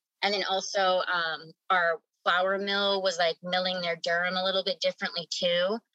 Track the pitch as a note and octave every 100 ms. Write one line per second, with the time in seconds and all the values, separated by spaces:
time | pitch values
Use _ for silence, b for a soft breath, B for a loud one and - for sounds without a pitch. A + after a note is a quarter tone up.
0 | _ - G3 G3+ F3+ F#3+ F#3+ G3+ F#3+ F#3
1 | - F3+ E3 D#3 D#3+ - - F#3 E3+ D#3+
2 | _ _ G3 F3 F#3+ G3 G3+ G3+ G3+ G3
3 | F#3+ E3+ E3+ E3 F3+ F#3 F#3 F#3 F3 E3
4 | F3 E3+ F3+ F#3 F#3+ F#3+ F#3+ F3+ F#3 -
5 | F#3+ F3 D#3+ - F3+ F3 F3+ A3+ -